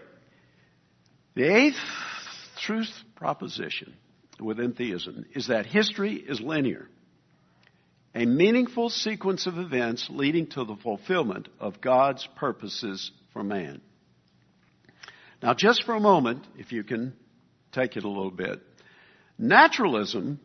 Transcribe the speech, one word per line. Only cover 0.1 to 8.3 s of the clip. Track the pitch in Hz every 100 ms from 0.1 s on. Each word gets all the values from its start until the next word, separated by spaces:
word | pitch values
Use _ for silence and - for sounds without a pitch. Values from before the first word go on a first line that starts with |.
| - _ _ _ _ _ _ _ _ _ _ _ -
the | 147 214
eighth | 294 262 - - - - - - - -
truth | - 220 220 - - -
proposition | 165 151 185 - 80 - - - _ _ _ -
within | 110 110 123
theism | 120 117 90 90 - - 139
is | 127
that | 113 107
history | 190 214 - 202 -
is | - 117
linear, | 123 156 131 78 - _ _ _ _ _ _ _ _ _ _ _ _ 113
a |
meaningful | 117